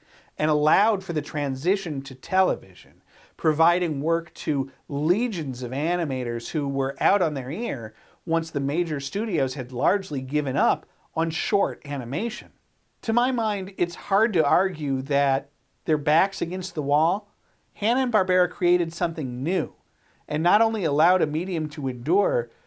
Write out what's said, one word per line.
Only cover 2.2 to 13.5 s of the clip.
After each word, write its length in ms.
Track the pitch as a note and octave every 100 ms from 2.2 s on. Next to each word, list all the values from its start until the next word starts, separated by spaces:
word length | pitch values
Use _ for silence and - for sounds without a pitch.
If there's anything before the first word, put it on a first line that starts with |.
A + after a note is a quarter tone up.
| - F#3+ F#3 A#2+ G2 F#2 - - _ _ - -
providing 640 | D#3+ D3 D#3+ F3 F3 C#3
work 320 | D3+ E3 E3
to 380 | - - C#3+ C3+ - -
legions 720 | C#3+ D#3 G#3 B3 F#3+ C#3+ B2
of 100 | B2
animators 800 | C3 D#3 F3+ D#3 C3 A#2+ A#2 A#2
who 180 | D#3 C#3+
were 300 | C#3 C3+ C3+
out 220 | D#3 G3
on 140 | E3 D3
their 160 | B2+
ear 420 | F3 A#3 C3 A2 - _ _ -
once 240 | E3 D#3+
the 100 | D3
major 400 | C#3 D#3+ E3+ D3
studios 540 | C#3 G3+ A3+ F3 C3+
had 180 | C#3 B2
largely 500 | B2 D3+ G3 - C#3
given 360 | C3 D3 C#3 C3+
up 300 | A3+ E3 - _ _ -
on 140 | E3
short 520 | D#3+ - G3+ E3+ B2+ C#3+
animation. 640 | C#3 A#2+ C#3+ A3+ - - _ _ _ _ _
To 100 | -
my 180 | A3 B3+
mind, 420 | B3 A3